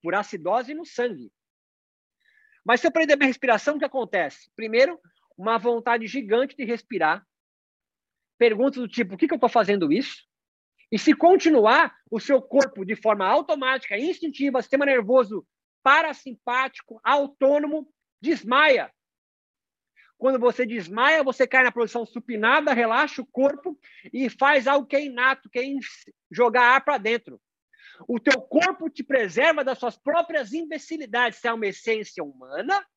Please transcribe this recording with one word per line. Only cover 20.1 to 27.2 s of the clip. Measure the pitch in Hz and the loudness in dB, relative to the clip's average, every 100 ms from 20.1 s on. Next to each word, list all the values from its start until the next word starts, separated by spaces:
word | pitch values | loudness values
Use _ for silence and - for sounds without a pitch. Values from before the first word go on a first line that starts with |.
| _ | _
Quando | 262 262 | 0 2
você | 240 - 240 | 0 0 -4
desmaia, | 226 170 208 269 320 | -4 -8 0 2 2
você | 269 240 247 | 0 0 2
cai | 262 | 4
na | 254 | 2
posição | 240 226 247 | 0 -4 -6
supinada, | 220 240 - 220 220 294 302 | -10 -12 -10 -2 2 2 2
relaxa | 233 226 233 302 - | 0 0 0 -2 -4
o | 240 | -10
corpo | - 277 285 359 302 _ - - | 0 0 0 -10 -12 _ -20 -12
e | 247 254 | -6 -6
faz | - 269 294 247 | 0 2 2 2
algo | 285 247 | 0 0
que | 277 | -4
é | |
inato, | 294 240 254 269 - | -4 -2 0 0 -6
que | 247 | -8
é | |
in-, | 269 277 - - - _ _ | -6 -8 -10 -18 -20 _ _
jogar | 165 240 247 240 | 0 2 4 4
ar | 262 | 4
pra | 277 277 | 2 -2
dentro. | 208 233 | -2 -4